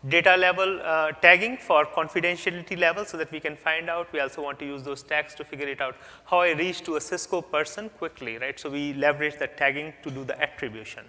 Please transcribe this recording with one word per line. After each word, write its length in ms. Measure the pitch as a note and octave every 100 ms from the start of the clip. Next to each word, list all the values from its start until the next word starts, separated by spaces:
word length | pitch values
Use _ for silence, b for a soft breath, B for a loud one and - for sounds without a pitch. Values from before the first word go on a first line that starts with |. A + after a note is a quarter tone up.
| C3+
data 260 | E3 F3+
level, 460 | F#3 F#3 F3+ F#3+ F#3
uh, 300 | E3 D#3+ D#3 D3+
tagging, 380 | F3 F#3 A3 B3+
for 260 | - D#3
confidentiality 920 | D3+ - D#3+ F#3 F3 F3 G3 F3 E3+ F3+
level, 260 | E3+ F3
so 140 | G#3 E3+
that 120 | D#3
we 80 | D#3
can 160 | D3+
find 360 | D3 E3 D#3+ E3+
out. 200 | E3+ E3
We 60 | D3+
also 220 | C3+ -
want 160 | C#3+ C#3
to 40 |
use 180 | C#3+ C#3
those 200 | C3+ C3+
tags 320 | - D3+ D3
to 100 | -
figure 240 | D3 C#3+ C#3+
it 140 | C3+
out, 120 | C3+ B2+ B B
how 160 | - F3+
I 120 | F3
reach 280 | D#3 F3+ F3
to 120 | - D3+
a 40 |
Cisco 400 | - F3+ - F#3
person 480 | E3 D3+ D3+ - G#3+
quickly, 480 | - E3 - B2 A2+
right? 200 | C3 C#3
So 120 | D3
we 240 | C#3 C#3+
leverage 440 | C#3 D3 C#3+ D3 C#3+
the 100 | C#3
tagging 440 | - C#3 C#3 D#3 -
to 80 | D#3
do 140 | C3+
the 160 | C3 -
attribution. 640 | D3 - C3 A2 A2 -